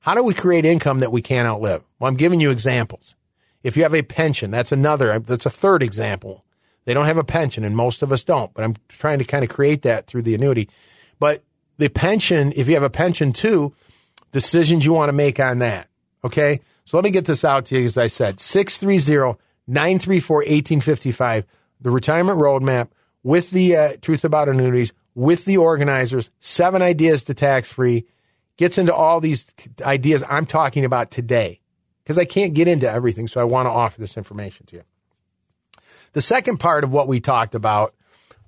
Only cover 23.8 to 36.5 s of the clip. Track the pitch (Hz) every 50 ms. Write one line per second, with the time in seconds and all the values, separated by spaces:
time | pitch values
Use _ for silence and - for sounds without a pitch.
23.8 | 151 147 - - - - 160 147 - 156 147 151 147 143 135 131 127 127 123 123
24.8 | 120 107 - _ _ _ _ 123 123 147 175 170 - 190 196 190 165 165 160 143
25.8 | 143 143 139 131 131 117 127 127 113 - _ _ - - - - 170 180 185 190
26.8 | 180 180 175 151 160 165 156 139 - - 135 - 143 139 135 131 117 - - -
27.8 | 127 123 120 117 117 _ _ _ _ _ _ _ _ _ _ - 165 175 - -
28.8 | 185 170 165 156 160 156 170 170 160 160 151 120 - - _ - - - - -
29.8 | - 135 139 139 127 147 156 139 139 - 139 147 160 - - 160 156 139 - 147
30.8 | 135 127 127 123 117 - - - 120 113 127 117 110 87 87 - _ _ _ _
31.8 | _ _ _ _ _ - 156 170 175 175 - 185 202 185 151 147 170 175 175 147
32.8 | 127 120 107 120 120 120 110 110 117 110 - 127 120 117 123 127 127 123 117 120
33.8 | 120 110 - - 110 98 - 113 101 - 101 104 101 95 - - _ _ - 87
34.8 | 85 _ _ _ _ _ _ _ _ _ _ _ _ _ _ _ _ _ - -
35.8 | _ _ - - - _ - 151 - - 277 254 - 262